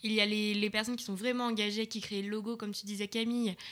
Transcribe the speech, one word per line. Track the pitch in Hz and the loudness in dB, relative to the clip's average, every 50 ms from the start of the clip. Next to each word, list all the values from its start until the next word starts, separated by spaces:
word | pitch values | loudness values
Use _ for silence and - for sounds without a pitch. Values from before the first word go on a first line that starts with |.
| - | -2
Il | 214 214 | 2 4
y | 214 | 4
a | 208 | 4
les, | 208 214 214 214 208 208 | 4 4 2 2 2 4
les | 208 208 208 | 2 2 2
personnes | 214 214 220 233 247 | 2 0 0 0 -2
qui | 233 - | -4 -4
sont | - 190 | -4 -4
vraiment | 185 220 247 247 247 240 | -2 0 0 2 2 2
engagées, | 240 226 214 208 208 202 214 220 | 2 2 2 0 0 0 -2 -2
qui | 220 - 220 | -2 -4 -6
créent | - - 208 196 | -6 -4 -4 -2
le | 196 202 | -2 -2
logo, | 214 220 202 226 233 | -2 -2 -2 -4 -4
comme | 226 220 208 | -4 -4 -6
tu | 196 - 208 | -6 -6 -6
disais, | 202 208 196 208 | -6 -4 -4 -4
Camille, | 202 - 226 226 233 240 240 233 202 180 - - - | -2 -2 0 0 0 2 2 2 0 0 -2 -8 -10